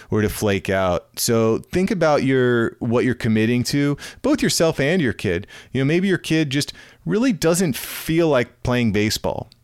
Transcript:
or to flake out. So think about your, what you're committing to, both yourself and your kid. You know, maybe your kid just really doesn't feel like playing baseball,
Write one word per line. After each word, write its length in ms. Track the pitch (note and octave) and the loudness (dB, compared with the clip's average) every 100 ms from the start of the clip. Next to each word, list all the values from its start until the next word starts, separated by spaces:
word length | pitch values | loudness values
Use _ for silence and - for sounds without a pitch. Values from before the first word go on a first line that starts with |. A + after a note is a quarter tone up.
| - | -4
or 100 | G#2+ | -2
to 80 | G#2 | 0
flake 400 | - G#2+ G2 - | 0 0 0 0
out. 380 | F#2+ F#2+ E2+ - - | 0 0 0 -4 -6
So 420 | - A2+ A2+ G#2+ - | 0 2 2 0 -2
think 180 | F3+ F#3+ | -2 -2
about 340 | G3 D#3+ C#3+ | 0 2 2
your, 520 | C3 C3 B2 A#2+ A2+ - | 2 2 2 2 0 -2
what 260 | A2 A#2 A#2 | -2 0 0
you're 100 | A2+ | 0
committing 480 | A#2 A2 A2 B2 | 0 2 2 0
to, 340 | A#2 C#3+ C#3+ C#3+ - - | 0 0 0 -2 -8 -6
both 220 | B3+ D4+ | -2 0
yourself 360 | G3+ - E3 D3+ | 0 2 0 0
and 220 | C#3 F#3+ | 0 0
your 120 | C3 | 0
kid. 340 | - G#2 F2 - - - | -2 -2 -2 -4 -16 -8
You 100 | B2+ | -2
know, 40 | C#3 | 0
maybe 220 | E3+ F#3+ | 2 0
your 100 | F3 | -2
kid 300 | - D#3+ D3+ | 0 0 0
just 220 | C#3+ - - - - E3 | -2 -4 -10 -20 -14 -4
really 280 | G3+ C4+ | 0 0
doesn't 420 | F#3 E3 E3+ F3+ A#2+ | 0 0 2 0 -2
feel 520 | - - - D#3+ E3 | -8 -10 -2 0 2
like 340 | C3 A#2 - | 2 0 -4
playing 300 | - B2 A2+ | -2 0 2
baseball, 580 | G2+ G#2+ - - - - - | 2 0 -2 -4 -6 -10 -16